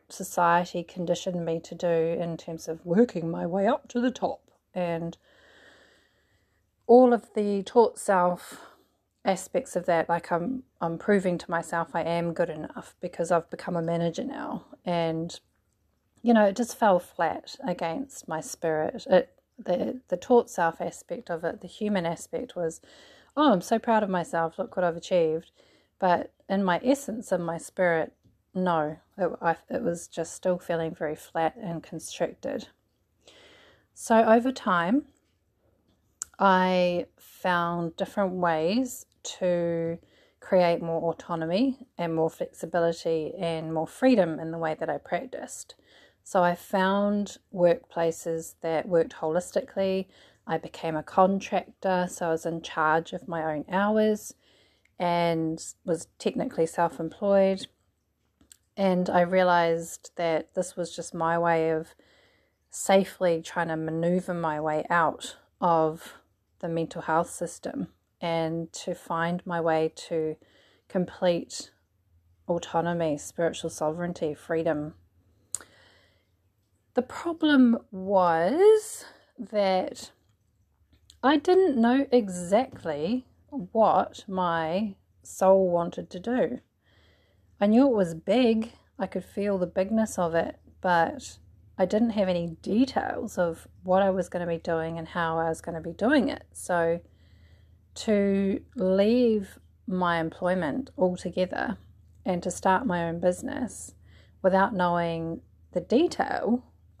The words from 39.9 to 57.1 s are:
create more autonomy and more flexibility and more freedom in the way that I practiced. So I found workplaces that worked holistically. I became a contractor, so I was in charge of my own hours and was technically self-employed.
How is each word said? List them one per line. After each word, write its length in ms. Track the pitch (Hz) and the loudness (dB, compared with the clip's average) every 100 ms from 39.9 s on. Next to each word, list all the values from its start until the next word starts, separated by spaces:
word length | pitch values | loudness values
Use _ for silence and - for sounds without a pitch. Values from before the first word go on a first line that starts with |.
| 170 _ _ _ _ | -6 _ _ _ _
create 420 | - 190 175 170 | 0 4 4 2
more 280 | 170 165 165 | -2 -2 -2
autonomy 760 | - - 165 160 190 269 - - - | -4 -6 -6 -2 0 0 -2 -8 -6
and 180 | 170 | -2
more 140 | 160 160 | 0 -2
flexibility 1040 | - 180 - 165 175 170 165 170 160 151 - | -2 -10 -10 -4 0 0 0 -2 -2 -4 -4
and 340 | 170 160 160 | -4 -4 -4
more 140 | 160 165 | -4 -6
freedom 520 | - 262 226 170 156 | 2 4 6 4 0
in 120 | 165 | -6
the 80 | 165 | -4
way 160 | 160 156 | -4 -4
that 120 | 156 | -4
I 80 | 143 | -6
practiced. 760 | - 175 262 - 254 - - - _ _ _ _ | -4 -6 -6 -12 -12 -14 -18 -20 _ _ _ _
So 180 | - 190 | -2 2
I 120 | 175 | 2
found 840 | 175 - 196 190 202 202 208 202 - _ | 0 -2 0 2 2 0 0 -4 -10 _
workplaces 1000 | 185 175 170 - 165 165 165 170 165 165 - | 2 4 2 -2 -2 -2 -2 -6 -8 -8 -10
that 260 | 165 160 - | -4 -2 2
worked 280 | 170 160 - | 2 2 -2
holistically. 920 | 160 170 - 190 - 196 190 190 185 - - _ - | -2 -2 -2 -4 -4 -2 -2 -2 -6 -14 -20 _ -6
I 100 | 160 | -6
became 380 | - - 165 156 | -6 -10 -6 -6
a 60 | |
contractor, 1040 | - - 190 196 - 190 - - 190 185 180 | 0 4 4 2 -2 -4 -4 -6 -2 0 -2
so 180 | - 170 | -4 -2
I 20 | |
was 160 | 160 165 | -2 -4
in 160 | 165 | -6
charge 500 | - 165 156 165 165 | -6 0 2 2 -2
of 160 | 185 - | -10 -8
my 140 | 165 156 | -6 -4
own 120 | 151 - | -6 -4
hours 640 | 185 208 214 214 208 - - _ _ _ _ _ - | -2 2 2 2 0 -6 -20 _ _ _ _ _ -4
and 640 | 175 175 170 165 160 165 - - | 0 2 0 0 -2 -6 -12 -10
was 240 | 196 165 - - | -4 -4 -6 -8
technically 480 | - - 135 - 165 | -6 -4 -4 -2 -2
self-employed. 1000 | - 170 - 165 | 0 -2 -2 -10